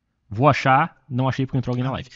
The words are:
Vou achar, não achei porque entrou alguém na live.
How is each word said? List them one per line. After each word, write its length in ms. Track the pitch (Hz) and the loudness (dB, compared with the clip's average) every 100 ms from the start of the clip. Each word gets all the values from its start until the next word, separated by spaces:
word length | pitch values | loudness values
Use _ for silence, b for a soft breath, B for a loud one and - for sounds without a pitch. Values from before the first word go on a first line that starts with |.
| _ _ - | _ _ -10
Vou 200 | 107 143 | 0 2
achar, 560 | 131 135 131 165 _ - | 4 4 2 2 _ -8
não 200 | 123 131 | -4 -2
achei 160 | 127 131 | -2 -2
porque 120 | 131 | -4
entrou 140 | 123 | -4
alguém 100 | 123 | -4
na 80 | 127 | -4
live. 160 | 110 - | -6 -10